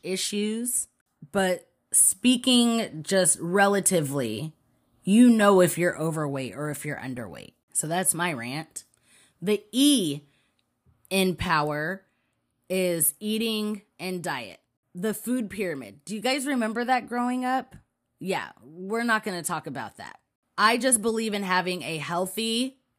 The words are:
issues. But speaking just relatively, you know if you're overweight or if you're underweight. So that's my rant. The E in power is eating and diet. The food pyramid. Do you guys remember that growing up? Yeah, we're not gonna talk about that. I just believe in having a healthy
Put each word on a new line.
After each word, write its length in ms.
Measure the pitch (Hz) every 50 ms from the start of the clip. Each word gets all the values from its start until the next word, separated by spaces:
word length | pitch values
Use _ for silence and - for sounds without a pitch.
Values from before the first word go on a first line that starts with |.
| -
issues. 840 | 165 190 185 - - 208 208 208 214 220 226 240 247 - 240 - _ _ _ _ _ _ _ 156 -
But 360 | - 202 190 185 180 175 - _ _ _ _ -
speaking 1120 | - - - - - - - 247 254 240 247 254 247 240 240 233 233 233 208 - - 156
just 380 | 147 - 190 185 180 160 - -
relatively, 1120 | - 170 180 202 202 202 202 196 - - 190 165 151 135 139 143 123 110 107 107 151 160 - _ _ _ _ _ _ _ _ _ -
you 260 | 185 202 226 247 247
know 320 | 233 214 202 202 202 185
if 180 | 180 - - 160
you're 200 | 175 175 - -
overweight 540 | 156 165 156 160 151 143 139 135 131 113 -
or 140 | - 151 151
if 160 | 143 - -
you're 120 | 151 139
underweight. 560 | - 110 131 127 123 113 92 73 57 - - _ _ _ _ -
So 140 | - -
that's 260 | 151 170 185 190 - -
my 200 | 160 175 180 156
rant. 500 | 117 117 120 131 156 165 - - - - _ _ _ _ _ _ _ _ _ _ -
The 220 | 165 196 214 202 - -
E 500 | - 247 277 294 285 240 185 151 143 147 - _ _ _ _ _ _ _ _ _ _ _ _ _ _ _ _ -
in 260 | 185 190 190 185 170
power 680 | - - 180 165 151 147 151 147 147 151 165 190 196 _ _ _ _ _ _ _ _ _ _ _ _ _ -
is 440 | 185 190 185 180 170 165 151 - - -
eating 640 | 208 214 220 220 226 226 220 214 214 208 214 196 _ _ _ -
and 240 | 165 185 185 180 156
diet. 360 | 175 147 127 117 95 82 - _ _ _ _ _ _ -
The 200 | 180 185 220 202
food 360 | 208 - 220 247 254 226 185
pyramid. 560 | - 202 202 175 156 135 120 101 104 - -
Do 100 | - 208
you 60 | 214
guys 260 | 202 247 277 294 254
remember 360 | 294 277 247 226 220 220 233 240
that 220 | 233 262 247 202
growing 380 | - 233 247 247 247 247 254 254
up? 300 | 254 254 262 254 _ - - _ _ _ _ _ _ _
Yeah, 320 | - - 190 185 143 90 64 - _ 110
we're 400 | 131 160 175 185 190 220 226 240
not 200 | 240 220 214 -
gonna 200 | 214 185 175 156
talk 240 | - 175 156 -
about 300 | 160 127 131 113 104 -
that. 220 | - 82 - - - _ _ _ _ _ _ -
I 200 | - 202 220 240
just 240 | 254 233 262 247 220
believe 340 | 196 233 220 226 226 220 202
in 80 | 202 202
having 400 | 180 185 185 175 185 180 175 123
a 140 | 135 165
healthy 840 | 156 143 143 175 175 190 185 - 220 226 226 226 233 254 262 - _ _ _ _